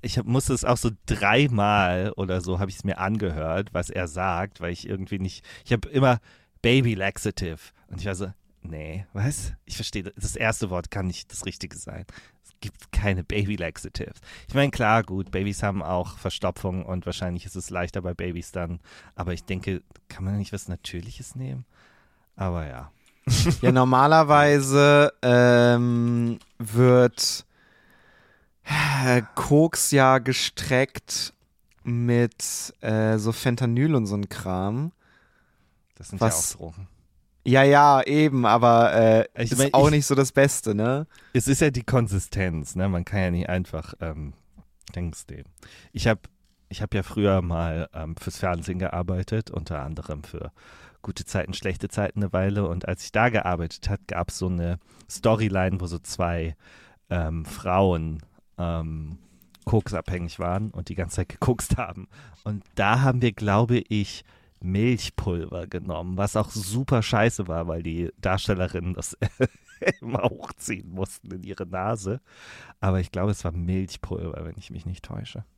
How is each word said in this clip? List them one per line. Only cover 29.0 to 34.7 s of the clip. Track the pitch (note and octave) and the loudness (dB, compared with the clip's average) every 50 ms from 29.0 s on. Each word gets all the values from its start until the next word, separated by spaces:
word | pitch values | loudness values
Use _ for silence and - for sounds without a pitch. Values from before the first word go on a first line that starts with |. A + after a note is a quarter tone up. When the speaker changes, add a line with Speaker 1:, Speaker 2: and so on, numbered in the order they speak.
| C3 B2+ B2 B2 A2+ - - | 4 4 4 4 2 0 -8
Speaker 2:
Koks | - - - D3 D3 D#3 E3 - - - - | -8 0 4 6 6 6 4 2 0 -2 2
ja | - C#3+ C3+ C3 C3 C3 | 4 6 6 6 6 4
gestreckt | A#2 B2+ C3 - - - - - - - C3 B2+ C3+ - _ - _ - - - - - _ _ _ _ _ _ _ _ _ _ _ | 4 0 -2 -2 -2 -4 -6 -8 -4 0 2 2 2 0 _ -14 _ -8 -8 -6 -6 -8 _ _ _ _ _ _ _ _ _ _ _
mit, | - A#2+ A#2 A#2+ A#2+ A#2+ A#2+ A#2+ A2+ _ _ - - - - - - - _ | -4 -4 -2 0 2 4 4 2 2 _ _ -8 -8 -6 -8 -10 -12 -14 _
äh, | - - A2 A2 A2 A2 A2 A2 | -4 -2 0 2 2 2 2 2
so | G#2 A2+ A#2 | 0 -2 -2
Fentanyl | - - C3 A#2+ A#2 C3 A#2+ A#2 A#2+ C3+ D#3+ D#3+ | 0 -2 -2 0 0 0 0 0 2 2 2 2
und | C3 A2+ | 2 2
so | G2 G2+ | 0 -2
'n | G#2 G2+ - | -4 -4 -6
Kram. | - - - F#2 F#2 F#2 F#2 G2 | -8 -10 -6 -4 -4 -2 -2 -2